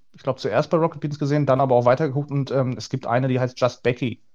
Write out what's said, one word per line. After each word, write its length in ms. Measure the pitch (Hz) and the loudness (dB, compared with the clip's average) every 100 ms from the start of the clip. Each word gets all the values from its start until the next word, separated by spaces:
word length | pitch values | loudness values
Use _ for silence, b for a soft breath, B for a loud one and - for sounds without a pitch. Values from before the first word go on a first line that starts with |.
| _ | _
ich 80 | - | -8
glaub, 180 | 139 127 | -6 -4
zuerst 300 | 120 113 151 | 0 0 2
bei 80 | 170 | 0
Rocket 220 | 165 151 | 0 -2
Beans 180 | 151 147 | -8 -4
gesehen, 260 | 143 147 | -2 0
dann 160 | 139 131 | 2 2
aber 140 | 135 123 | 4 4
auch 80 | |
weitergeguckt 460 | 120 131 156 135 143 | 4 2 0 -2 -4
und, 200 | 139 131 | -4 -2
ähm, 240 | 127 127 113 | 0 -2 -4
es 100 | - | -6
gibt 180 | 131 117 | -6 -2
eine, 220 | 120 135 | 0 0
die 100 | 127 | 0
heißt 220 | 127 - | -2 0
Just 220 | 127 - | -2 0
Becky. 400 | 123 123 123 - - | -2 -2 -6 -8 -16